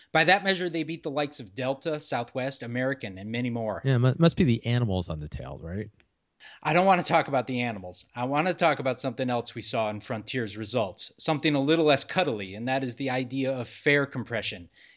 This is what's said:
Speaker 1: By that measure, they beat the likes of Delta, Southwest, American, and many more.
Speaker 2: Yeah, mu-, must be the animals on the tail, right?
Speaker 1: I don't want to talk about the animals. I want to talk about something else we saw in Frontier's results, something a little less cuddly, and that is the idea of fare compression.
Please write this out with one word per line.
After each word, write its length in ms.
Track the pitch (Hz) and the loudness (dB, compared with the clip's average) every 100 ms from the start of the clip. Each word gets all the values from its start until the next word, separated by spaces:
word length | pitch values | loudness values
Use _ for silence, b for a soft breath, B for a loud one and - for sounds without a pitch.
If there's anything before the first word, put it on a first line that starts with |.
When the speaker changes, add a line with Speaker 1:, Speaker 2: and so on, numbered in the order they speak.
| b | b
Speaker 1:
By 120 | 156 165 | 2 6
that 180 | 196 | 4
measure, 260 | 196 185 180 | 4 0 0
they 140 | 160 | -4
beat 200 | 156 160 | -4 -6
the 60 | 156 | -4
likes 300 | 139 147 - | -2 -4 -6
of 160 | 104 104 | -14 -6
Delta, 420 | 131 139 165 151 | -4 -2 -4 -6
Southwest, 640 | - 127 120 131 131 135 | -4 -4 -4 -4 -6 -6
American, 540 | 117 123 131 135 107 92 | -6 -2 -2 -2 -8 -10
and 140 | 104 | -6
many 180 | 117 123 | -2 -2
more. 320 | 117 110 92 135 | -2 -2 -2 2
Speaker 2:
Yeah, 120 | 127 | 4
mu-, 160 | 127 131 | 4 6
must 180 | 165 - | 4 4
be 80 | |
the 220 | 151 117 117 | 2 2 0
animals 440 | 120 117 92 87 | 0 2 0 -2
on 120 | 80 | -6
the 80 | 73 | -8
tail, 280 | - 65 69 | -10 -10 -12
right? 320 | 80 98 104 _ _ _ _ _ B B | -8 -8 -8 _ _ _ _ _ B B
Speaker 1:
I 120 | 151 | 0
don't 120 | 170 190 | 4 6
want 140 | 180 | 4
to 80 | - | 6
talk 220 | 165 147 | 2 4
about 180 | 135 127 | 0 0
the 140 | 123 | -2
animals. 460 | 120 104 92 85 - | -2 -4 -10 -12 -12
I 120 | 120 127 | -6 -2
want 220 | 143 180 | 0 0
to 60 | |
talk 260 | 175 170 147 | 2 2 4
about 200 | 131 123 | 0 -2
something 300 | 135 120 127 | -4 -4 -2
else 260 | 120 117 117 | -2 -4 -8
we 60 | |
saw 280 | - 120 110 | -4 -2 -2
in 120 | 104 | -4
Frontier's 560 | - 113 - 131 107 104 | -6 -8 -4 -4 -4 -6
results, 560 | 104 120 98 - - - | -4 -2 -2 -4 -12 -6
something 380 | - 151 156 143 | -2 2 2 2
a 60 | |
little 240 | 139 165 151 | 4 4 6
less 180 | 139 | 4
cuddly, 520 | - 190 156 107 95 104 | 2 0 0 -2 -6 -6
and 120 | 120 | -2
that 160 | 135 | -2
is 140 | 131 117 | -2 -4
the 140 | 135 | -2
idea 420 | 127 123 135 131 | -2 -2 -2 -2
of 160 | 131 117 | -2 -6
fare 360 | - 151 143 139 | -2 2 4 2
compression. 640 | 127 110 113 - 98 87 b b | -4 -4 -4 -4 -8 -14 b b